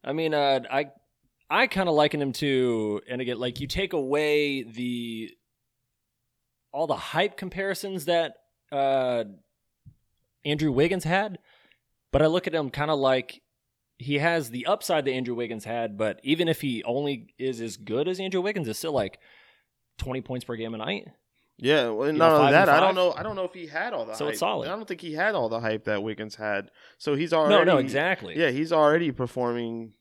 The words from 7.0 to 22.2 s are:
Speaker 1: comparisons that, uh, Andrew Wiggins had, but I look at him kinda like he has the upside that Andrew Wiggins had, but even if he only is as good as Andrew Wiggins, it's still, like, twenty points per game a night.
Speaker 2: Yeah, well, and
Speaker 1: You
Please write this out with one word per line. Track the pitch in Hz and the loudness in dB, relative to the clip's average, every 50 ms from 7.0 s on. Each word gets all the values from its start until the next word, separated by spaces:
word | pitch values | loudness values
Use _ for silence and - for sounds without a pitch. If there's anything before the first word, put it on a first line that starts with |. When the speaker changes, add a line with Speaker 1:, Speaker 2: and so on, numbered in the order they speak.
| - - - 160 196 208 - | -4 -4 0 0 0 0 -2
Speaker 1:
comparisons | - 196 180 156 185 196 196 196 - - 196 190 180 143 | -8 -10 -8 -6 -4 -4 -4 -4 -4 -6 -6 -6 -4 0
that, | 170 175 170 160 147 - _ _ _ _ _ _ _ | 2 2 2 2 -2 -6 _ _ _ _ _ _ _
uh, | 147 139 139 135 135 131 131 127 123 117 110 101 98 - _ _ _ _ _ _ _ _ _ - _ _ _ _ _ _ _ _ _ _ _ | -2 0 2 2 2 2 2 2 0 0 -2 -4 -10 -20 _ _ _ _ _ _ _ _ _ -20 _ _ _ _ _ _ _ _ _ _ _
Andrew | 147 151 147 156 151 | -4 -2 0 0 2
Wiggins | 127 127 151 170 196 180 - | 4 4 2 2 2 -2 -2
had, | 156 175 196 208 208 185 - _ _ _ _ _ _ _ _ _ _ _ _ _ _ | 0 0 0 -2 -4 -8 -14 _ _ _ _ _ _ _ _ _ _ _ _ _ _
but | - 139 | 2 4
I | 156 | 4
look | 156 165 180 175 | 4 4 2 -2
at | 190 160 | 0 -2
him | 160 147 127 | -2 -4 -4
kinda | - 139 147 151 156 | -4 -4 -2 0 0
like | 139 135 131 131 131 123 - - _ _ _ _ _ _ _ _ _ _ _ _ _ | 2 4 4 4 2 0 -4 -16 _ _ _ _ _ _ _ _ _ _ _ _ _
he | 120 135 143 139 | -6 -2 0 2
has | 151 170 170 165 139 117 | 2 2 2 0 -2 -4
the | 117 127 120 | -8 -6 -2
upside | 160 202 - - - 175 156 135 | -2 -2 -2 0 0 0 0 0
that | 139 | 0
Andrew | 127 131 127 123 120 | -2 -2 -4 -4 -4
Wiggins | 113 120 107 117 107 - | -4 -4 -6 -6 -10 -8
had, | 110 117 120 117 110 101 101 | -6 -4 -4 -4 -4 -2 -2
but | 110 107 98 - | -2 -2 -2 -4
even | - 135 156 165 175 165 | 0 0 0 2 2 0
if | 156 - | 0 -2
he | 147 139 120 110 - | -2 -4 -4 -4 -4
only | 113 120 139 147 143 139 117 - _ _ - | -4 -2 -2 -2 -4 -6 -6 -10 _ _ -6
is | 127 131 123 113 | -6 -6 -4 -6
as | 117 113 98 | -8 -8 -10
good | - 104 104 107 127 151 180 | -12 -8 -4 -2 -2 -2 -2
as | 185 180 | -4 -4
Andrew | 190 190 185 185 | -6 -4 -2 -2
Wiggins, | 180 208 208 196 151 | -2 -2 -4 -4 -4
it's | 113 107 - | -4 -6 -6
still, | - 165 | -6 -2
like, | 147 127 101 95 - _ _ _ _ - _ _ _ _ _ _ _ _ _ _ _ - | -2 -2 -2 -2 -6 _ _ _ _ -20 _ _ _ _ _ _ _ _ _ _ _ -12
twenty | - 131 127 131 | -10 -8 -8 -8
points | - - 127 123 - | -8 -8 -10 -8 -6
per | - 117 | -8 -8
game | 110 113 113 | -6 -6 -8
a | 113 110 | -6 -6
night. | 110 143 202 202 - 151 _ _ _ _ _ _ _ _ _ - | -6 -6 -6 -6 -8 -16 _ _ _ _ _ _ _ _ _ -4
Speaker 2:
Yeah, | - 131 147 151 123 117 | 0 2 4 4 2 0
well, | 110 107 135 147 | -2 -2 -2 0
and | 156 | 2
Speaker 1:
You | 151 | 4